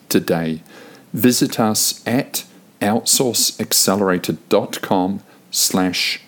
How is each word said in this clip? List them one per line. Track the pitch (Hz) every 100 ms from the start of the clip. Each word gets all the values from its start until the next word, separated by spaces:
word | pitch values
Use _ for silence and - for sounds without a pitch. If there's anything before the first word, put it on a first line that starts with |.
| -
today. | - 85 85 82 80 - - - - -
Visit | - 123 120 135 -
us | 110 107 - - -
at | 120 143 - - - - _
outsource | 104 113 - - 131 110 - -
accelerator | 110 - - 98 95 90 - 80 -
dot | 101 - -
com | - - 92 101 - - -
slash | - - 98 92 87 - -